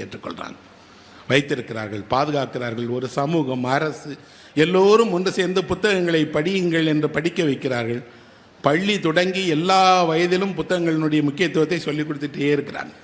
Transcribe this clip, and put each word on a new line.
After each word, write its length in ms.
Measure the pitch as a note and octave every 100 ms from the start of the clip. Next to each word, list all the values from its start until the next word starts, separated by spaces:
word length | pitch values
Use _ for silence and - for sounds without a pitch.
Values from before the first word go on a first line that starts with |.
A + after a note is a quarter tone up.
ஏற்றுக்கொள்றாங்க, 560 | G2+ A2+ - - - - - - - - - - -
வைத்திருக்கிறார்கள், 760 | C3 C#3+ C#3 A2+ A2 G#2+ G#2 F#2+
பாதுகாக்கிறார்கள். 800 | B2+ D3 D3 B2+ C3 A#2+ A2+ A#2+
ஒரு 180 | B2 B2+
சமூகம், 560 | - C#3+ E3+ C3 B2+
அரசு 500 | B2 C#3 D#3 - D3+ C3+ - - - D3
எல்லோரும் 560 | D#3+ F#3 G3 G#3+ A3+
ஒன்று 200 | F3 F#3
சேர்ந்து 320 | F3+ F#3 F#3 F3+
புத்தகங்களை 580 | F#3 G#3 F#3+ F3 E3 D3+
படியுங்கள் 600 | D3+ D#3+ G3 F3 E3 D#3+
என்று 240 | D3+ D3+
படிக்க 340 | D3+ E3 -
வைக்கிறார்கள். 580 | D#3+ B2+ C#3 B2 A2+ A#2+ - - - - - -
பள்ளி 380 | C#3 D#3 G3 G3+
தொடங்கி 440 | D#3+ D#3+ F#3 F#3 F#3
எல்லா 360 | D3+ F3+ F#3+ F#3 F#3
வயதிலும் 540 | E3+ D#3+ F3 F3+ G3 E3
புத்தகங்களினுடைய 640 | D#3 F3+ E3+ D#3+ D#3 D3+
முக்கியத்துவத்தை 580 | D3 C#3+ F3 D#3+ D3+ E3+
சொல்லிக் 300 | D#3 D3+ D3+
கொடுத்துட்டே 400 | D3 C#3+ - C#3+
இருக்கிறாங்க. 460 | C#3+ - - - -